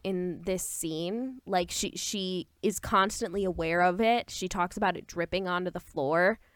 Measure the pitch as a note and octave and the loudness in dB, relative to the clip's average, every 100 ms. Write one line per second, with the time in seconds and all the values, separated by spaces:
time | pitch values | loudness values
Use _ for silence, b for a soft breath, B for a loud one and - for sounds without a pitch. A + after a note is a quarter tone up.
0 | F#3+ F3+ F3+ E3 F3 F#3 - - E3 D#3 | -2 -2 -2 -4 -2 -2 -4 -4 -4 -2
1 | F3 A3+ C4 B3+ - F#3 F3 - - - | -2 -4 -6 -8 -2 0 0 -2 -4 -4
2 | - G#3 F#3 F3+ - _ G#3 F#3+ - G3+ | -6 -4 -2 -4 -6 _ -2 -2 0 2
3 | F#3+ - G#3 G3 F#3+ E3+ E3 F3 F3+ F3+ | 2 0 -4 -2 -2 0 0 4 4 4
4 | A3+ A#3+ - - F3+ G3+ F3+ G#3 G3+ E3+ | 4 4 0 -6 -4 -2 -2 0 0 0
5 | - E3+ E3+ F#3 F#3 F3+ F3+ F3 - D#3+ | -6 -4 -2 -2 0 -2 -2 -6 -8 -2
6 | C#3 E3 F#3 A3 b | 2 6 4 2 b